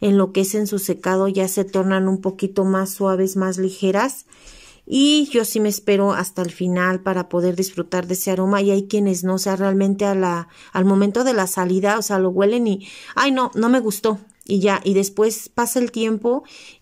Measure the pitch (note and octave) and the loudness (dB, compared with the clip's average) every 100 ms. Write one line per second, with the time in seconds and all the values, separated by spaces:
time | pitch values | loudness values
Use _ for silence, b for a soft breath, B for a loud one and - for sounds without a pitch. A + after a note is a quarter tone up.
0 | G#3 G3 F#3+ F#3+ F#3+ G#3+ G#3 G3+ G3 F3 | 2 2 2 0 -2 -2 -2 -4 -4 -4
1 | F#3 F#3 G3 G3 F#3+ G3 G3 G3 F#3+ F#3+ | -2 0 0 0 -2 -2 -2 0 0 2
2 | F#3+ F#3+ F#3+ F#3+ F#3+ G3 F#3+ F#3+ F#3+ - | 0 0 -4 -4 -4 0 0 0 -2 -2
3 | G3 F#3 F#3+ F#3+ F#3+ F#3 F#3+ F#3+ F#3+ G3 | -2 0 0 0 -2 -2 -4 -2 0 2
4 | B3+ - - B B B B B - C4 | 0 -4 -18 B B B B B -4 2
5 | C#4+ D4+ C#4+ A#3+ A3 A3+ G#3+ G3+ - G3 | 4 4 2 0 0 0 0 0 0 2
6 | G3 F3+ F3+ - F3 - F3+ F3+ F3+ F#3 | 2 0 -4 -4 -6 -4 -2 0 0 0
7 | F#3+ F#3 F3+ F3 F3 F3 F#3 - E3 F#3 | -2 -2 -2 0 0 0 -4 -4 -4 -4
8 | F3+ F3+ - F#3 F#3+ G3+ G3+ G3 G3 G#3+ | -2 -4 -2 0 0 2 2 0 0 0
9 | G3+ F3+ F3+ F#3 G3 F#3+ G3 F#3+ G3 G3 | 0 0 -2 -2 -2 0 0 2 0 0
10 | G3+ F#3+ F#3 E3+ E3 B B - F#3 G3 | 0 0 0 -2 -6 B B 0 2 4
11 | G3+ G#3 B3+ A#3 F#3 - F3+ F#3 G3+ A3 | 2 2 0 0 0 -2 0 2 2 0
12 | G3 G3 F#3 F#3 G3+ A#3+ A3+ G3 G3 B | 0 0 0 2 2 2 0 -2 -6 B
13 | B - C4+ C4 A#3+ G3 A3+ B3+ A3 G3+ | B 0 0 2 -2 0 2 2 0 -2
14 | A3 G#3 - _ - G3 G3 G3 - G3 | -2 -2 -8 _ -4 0 0 0 0 0
15 | G3 G3 A3 A3 - - A#3+ C4 A#3+ A#3 | 0 0 0 0 -8 -4 -2 0 -2 -2
16 | A3 A3 A#3 C4 B B B B | -2 -2 -2 -2 B B B B